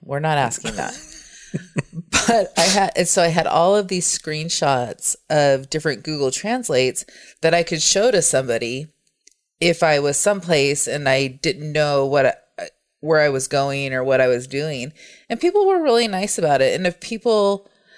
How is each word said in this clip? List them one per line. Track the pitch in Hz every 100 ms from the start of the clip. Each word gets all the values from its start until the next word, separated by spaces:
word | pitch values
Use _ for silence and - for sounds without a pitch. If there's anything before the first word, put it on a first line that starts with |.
we're | - 139
not | 156 147
asking | 123 - 113
that. | 104 67 -
<laughs> | - - - - - - - - - 165 - - -
But | 233 185 -
I |
had, | 175 196 190 -
and | 175
so | -
I | 170
had | 165 -
all | 156 175 208
of | 190
these | 185 -
screenshots | - - 151 165 - 151 131 120 - - - -
of | 151 143 135 135
different | 156 156 120
Google | - 151 135
Translates | 131 202 247 233 131 127 - - - - -
that | 165
I | 170
could | 170 160
show | - 196 233
to | 202
somebody | 156 135 131 113 117 127 156 _ _ _ _ _ _ -
if | 175 165
I | 165 147
was | 143 143
someplace | 208 202 175 156 139 143 -
and | 143 139
I | 135 135
didn't | 131 165 139 151
know | 151 147 143 139
what, | 143 135
I, | - _ - 87 _ _ _
where | 151 156
I | 147
was | 135 131
going | 143 139 139 139
or | 131
what | 135 131
I | 127
was | 123 127
doing. | 139 156 135 127 - - - -
And | 233
people | 349 403 392
were | 381
really | 302 233 226
nice | 190 202 -
about | 160 139
it. | 131
And | 131 180
if | -
people, | - 226 240 214 202 202 - _ _